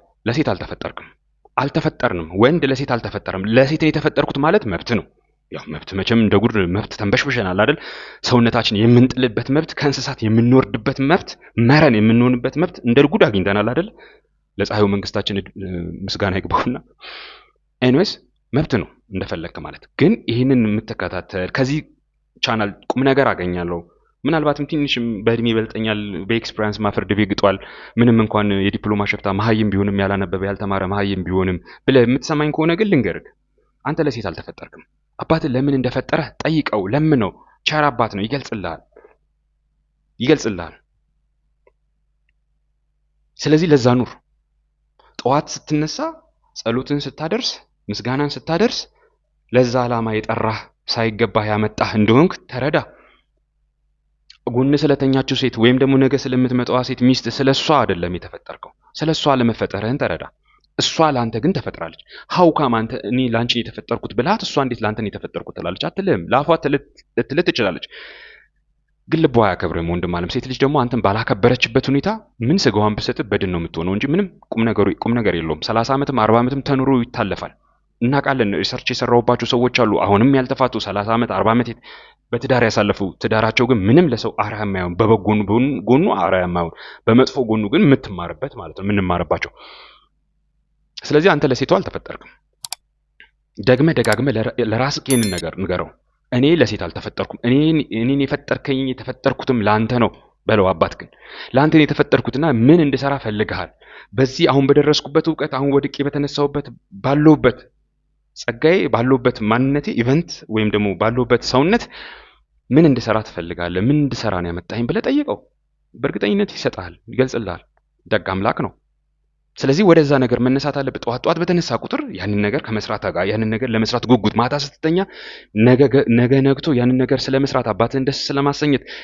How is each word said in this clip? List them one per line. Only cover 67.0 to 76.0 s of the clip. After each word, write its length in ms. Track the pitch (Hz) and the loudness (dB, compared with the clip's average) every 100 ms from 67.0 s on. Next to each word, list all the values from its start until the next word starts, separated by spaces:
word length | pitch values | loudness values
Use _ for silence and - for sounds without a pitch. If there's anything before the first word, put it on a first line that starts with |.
| - - | -8 -6
ልትልት 300 | - 143 175 | -2 -2 -2
ትችላለች፣ 400 | 143 101 - - - - - - - _ _ _ _ _ _ - | 0 -2 -4 -12 -18 -20 -20 -20 -20 _ _ _ _ _ _ -4
ግን 100 | 160 | 0
ልቧ 160 | 160 120 | 2 4
አያከብርም። 500 | 104 87 85 85 85 | 2 0 -4 -4 -2
ወንድም 240 | 87 87 | -2 -2
አለም፣ 180 | 87 87 | -4 -4
ሴት 140 | 123 127 | -6 -6
ልጅ 100 | 127 | -2
ደግሞ 160 | 139 147 | 0 0
አንተን 240 | 120 120 | 0 0
ባላከበረችበት 840 | 104 107 117 113 120 127 120 127 - | 0 -2 -2 2 2 2 0 -2 0
ሁኔታ 220 | 139 190 220 - - | -2 0 -6 -8 -6
ምን 180 | 117 190 | 0 2
ስጋዋን 380 | 127 104 104 104 | 2 2 0 -2
ብሰጥ 240 | - 123 | -6 -6
በድን 300 | 104 101 95 | -4 -2 -2
ነው 80 | 87 | -4
የምትሆነው 340 | 82 85 87 | -6 -6 -4
እንጂ 140 | 101 139 | -2 -2
ምንም 200 | 175 196 - - | -2 -2 -8 -10
ቁም 180 | - | -2
ነገሩ፣ 240 | 113 104 98 - | -2 0 0 0
ቁም 180 | 113 | -2
ነገር 220 | 120 104 85 | 0 0 -2
የለውም። 280 | 80 78 | -4 -6
ሠላሳ 260 | - 113 117 | -2 -2 0
ዓመትም 280 | 135 | -2